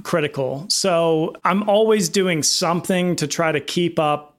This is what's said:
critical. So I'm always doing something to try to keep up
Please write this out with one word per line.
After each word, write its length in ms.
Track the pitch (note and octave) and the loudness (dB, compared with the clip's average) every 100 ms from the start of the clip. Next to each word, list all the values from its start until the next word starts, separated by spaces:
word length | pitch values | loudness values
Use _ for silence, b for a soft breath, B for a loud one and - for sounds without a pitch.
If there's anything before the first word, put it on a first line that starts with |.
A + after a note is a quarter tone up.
critical. 600 | - F3 D3 - C3 C3+ F#3+ | -4 -2 -2 -2 -4 -4 -4
So 640 | - G3 E3+ E3 D#3+ D#3+ - F#3 | -2 0 2 2 2 0 -2 0
I'm 220 | F#3+ G#3 | 0 2
always 400 | G3+ A3 A3 E3 | 2 4 2 2
doing 340 | G3 F#3+ E3 | 0 0 0
something 720 | C#3 - F3+ E3+ - F#3 F3+ E3+ | 0 0 0 -2 0 0 0 -2
to 120 | D3 | -4
try 260 | - E3 | -2 0
to 80 | D3+ | 0
keep 360 | - - E3+ E3 | -2 -2 -2 0
up 380 | D3+ D3 - | 0 0 -6